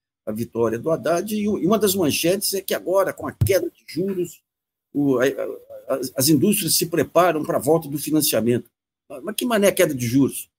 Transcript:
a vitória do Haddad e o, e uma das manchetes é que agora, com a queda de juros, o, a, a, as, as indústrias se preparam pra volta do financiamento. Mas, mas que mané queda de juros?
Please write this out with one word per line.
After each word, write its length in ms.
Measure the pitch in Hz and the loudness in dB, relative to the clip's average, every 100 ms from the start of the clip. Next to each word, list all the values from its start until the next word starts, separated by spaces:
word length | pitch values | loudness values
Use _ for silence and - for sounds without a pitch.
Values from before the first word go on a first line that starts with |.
| _ _ | _ _
a 80 | - | -10
vitória 460 | 107 117 110 117 117 | -8 -6 -2 -2 -2
do 120 | 135 | -2
Haddad 440 | 160 120 170 208 | -2 0 -2 -2
e 120 | 214 208 | -4 -2
o, 120 | 196 | 0
e 80 | 160 | 0
uma 120 | 214 | 2
das 160 | 208 | 2
manchetes 600 | 196 160 - 165 196 - | 2 0 0 0 0 -2
é 80 | 196 | -4
que 120 | - | -4
agora, 380 | 175 - 190 175 | -6 0 0 0
com 140 | - 147 | -2 -8
a 60 | |
queda 380 | - - 190 170 | -2 2 2 0
de 140 | - - | -10 -10
juros, 560 | 143 190 185 175 - _ _ _ _ _ | -6 -4 -4 -6 -10 _ _ _ _ _
o, 260 | 139 143 127 | -2 2 2
a, 60 | 131 | 2
a, 680 | 113 107 110 - 110 - 135 | 0 -6 -10 -16 -14 -6 -6
as, 160 | 135 - | -4 0
as 120 | 135 | 2
indústrias 480 | 156 208 196 160 - | 4 4 2 0 -2
se 100 | 165 | 0
preparam 580 | 165 135 160 180 156 | -2 0 4 4 2
pra 140 | 156 147 | -2 -2
volta 300 | 113 165 151 | 2 0 0
do 100 | 147 | -8
financiamento. 720 | 147 151 143 117 110 120 - _ _ _ - | 0 0 2 0 0 0 -4 _ _ _ -18
Mas, 140 | 139 | -14
mas 120 | 156 214 | -10 -6
que 80 | |
mané 260 | 254 226 202 | -2 2 2
queda 240 | - 170 | 4 2
de 120 | 139 120 | 0 0
juros? 420 | 131 123 - - | 2 2 0 -14